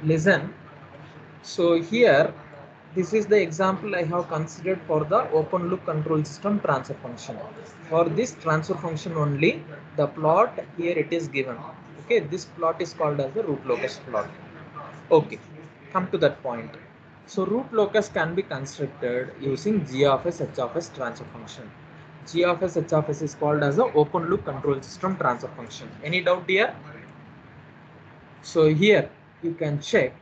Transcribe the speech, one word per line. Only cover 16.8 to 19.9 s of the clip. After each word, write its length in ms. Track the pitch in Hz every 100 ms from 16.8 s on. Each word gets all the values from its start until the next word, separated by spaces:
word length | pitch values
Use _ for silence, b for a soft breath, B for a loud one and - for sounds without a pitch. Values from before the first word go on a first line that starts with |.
| - - - - -
So 180 | - 190
root 260 | 220 269
locus 380 | 226 202 214 202
can 240 | 196 160
be 80 | 175
constructed 920 | 196 143 135 - 143 - 127 123 131 -
using 460 | 139 131 202 214
G 200 | 135